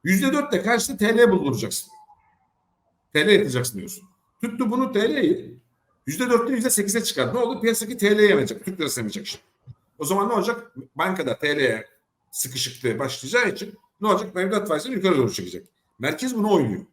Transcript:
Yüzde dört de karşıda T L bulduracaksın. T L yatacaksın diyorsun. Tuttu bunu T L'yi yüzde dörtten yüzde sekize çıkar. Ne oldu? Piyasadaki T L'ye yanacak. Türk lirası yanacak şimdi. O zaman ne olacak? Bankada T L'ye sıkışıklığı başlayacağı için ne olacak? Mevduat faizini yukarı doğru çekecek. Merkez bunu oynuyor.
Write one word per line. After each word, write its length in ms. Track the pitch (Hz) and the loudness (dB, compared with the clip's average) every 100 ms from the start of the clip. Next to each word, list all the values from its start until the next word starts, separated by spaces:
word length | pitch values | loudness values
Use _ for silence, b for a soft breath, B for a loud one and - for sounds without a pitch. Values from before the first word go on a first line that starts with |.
Yüzde 280 | 165 190 269 | 2 2 2
dört 200 | 294 285 | 0 0
de 100 | - | 0
karşıda 340 | 196 233 - 226 | 2 0 -2 0
T 220 | 214 233 | 2 6
L 120 | 233 | 6
bulduracaksın. 600 | 185 143 110 107 - - - - - _ _ _ _ _ _ _ _ _ | 6 0 -2 -4 -8 -10 -20 -20 -20 _ _ _ _ _ _ _ _ _
T 140 | 151 208 | 0 6
L 20 | |
yatacaksın 500 | 196 139 123 120 98 | 4 4 -2 -4 -8
diyorsun. 300 | - - _ _ _ _ | -12 -16 _ _ _ _
Tuttu 280 | 233 - 233 | -8 -2 -2
bunu 220 | 247 262 | 0 0
T 220 | 202 226 | 0 0
L'yi 440 | 285 160 - - - _ _ _ _ - | 2 2 0 -4 -20 _ _ _ _ -10
yüzde 240 | 160 247 | -4 2
dörtten 240 | 240 233 | 2 2
yüzde 160 | 262 240 | 0 0
sekize 340 | 208 202 226 | 0 0 -2
çıkar. 300 | 220 - 123 | -2 -2 -2
Ne 40 | 226 | 0
oldu? 220 | 240 262 | -2 0
Piyasadaki 360 | 226 226 220 254 | 0 0 -4 0
T 220 | 202 208 | 2 6
L'ye 100 | 208 | 6
yanacak. 360 | 160 120 113 | 6 0 -6
Türk 160 | - 185 | -10 -6
lirası 200 | 147 - | -4 -4
yanacak 260 | 107 - - | -6 -8 -10
şimdi. 180 | - _ _ - - _ _ | -14 _ _ -20 -20 _ _
O 60 | |
zaman 240 | 147 - 202 | -2 0 2
ne 40 | |
olacak? 400 | 220 185 233 - 131 - | 0 0 -4 -10 -20 -14
Bankada 440 | - 185 185 131 - | -4 -2 -2 -4 -2
T 200 | 147 147 | -2 2
L'ye 280 | 131 110 - _ _ _ _ | 2 0 -8 _ _ _ _
sıkışıklığı 680 | - 131 127 - - 123 107 | -8 -6 -4 -6 -4 -4 -2
başlayacağı 500 | 135 - 131 240 226 | -4 -6 -2 0 0
için 260 | - - - _ _ | -4 -12 -14 _ _
ne 80 | 208 | 0
olacak? 260 | 208 - | 0 0
Mevduat 340 | 185 190 208 196 | -4 0 -2 0
faizini 260 | 151 262 | -4 -2
yukarı 240 | 233 185 151 | -2 2 2
doğru 140 | 117 | 2
çekecek. 340 | - 90 87 - _ _ _ | -2 -8 -12 -16 _ _ _
Merkez 380 | 135 156 254 233 | -6 -4 -4 -2
bunu 160 | 208 | 2
oynuyor. 300 | 185 120 92 - | 4 2 -2 -10